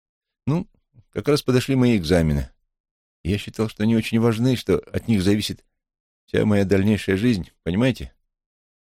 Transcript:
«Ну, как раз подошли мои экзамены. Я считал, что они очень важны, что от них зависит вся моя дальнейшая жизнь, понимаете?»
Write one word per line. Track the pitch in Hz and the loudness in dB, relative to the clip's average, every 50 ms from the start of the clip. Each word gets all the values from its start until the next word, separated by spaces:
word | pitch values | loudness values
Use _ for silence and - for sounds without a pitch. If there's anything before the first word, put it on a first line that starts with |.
| _ _ _ _ _ _ _ _ _ | _ _ _ _ _ _ _ _ _
«Ну, | - 147 175 - - _ _ _ _ _ 120 _ _ | -4 -4 -4 -4 -8 _ _ _ _ _ -20 _ _
как | - - 107 143 | -12 -6 -2 -2
раз | 147 143 - | -2 0 0
подошли | - 123 123 - - 135 | 0 0 0 0 0 0
мои | 131 123 123 117 104 | 2 2 2 2 0
экзамены. | 82 76 90 87 80 78 73 71 67 - - _ _ _ _ _ _ _ _ _ _ _ _ _ - | 0 2 2 2 2 2 0 -2 -4 -6 -12 _ _ _ _ _ _ _ _ _ _ _ _ _ -6
Я | 85 101 98 | -4 -4 -4
считал, | - - - - 110 107 | -6 -8 -6 -6 -6 -6
что | - - 104 | -4 -2 0
они | 113 117 | 0 0
очень | 113 110 - - 113 | 0 0 0 0 0
важны, | 113 120 110 107 120 131 127 | 2 0 0 0 0 0 0
что | - - - 90 - | 0 0 0 0 -2
от | - - - 90 - - | -2 -4 -8 -6 -2 0
них | 113 98 87 | 0 2 2
зависит | 98 104 107 101 - 92 - _ _ _ _ _ _ _ _ _ _ _ _ _ | 2 0 0 -2 -6 -10 -12 _ _ _ _ _ _ _ _ _ _ _ _ _
вся | _ - 104 107 | _ -2 0 2
моя | 107 104 101 98 | 2 2 2 2
дальнейшая | 90 101 95 95 107 107 95 - - 95 | 2 2 2 2 2 0 0 0 -2 -2
жизнь, | 95 110 123 117 92 80 - _ _ _ | 0 0 0 0 -2 -4 -10 _ _ _
понимаете?» | 82 87 104 123 131 110 - 71 - - _ _ _ _ _ _ _ _ _ _ _ _ _ _ | -4 -2 0 0 0 -2 -4 -8 -14 -16 _ _ _ _ _ _ _ _ _ _ _ _ _ _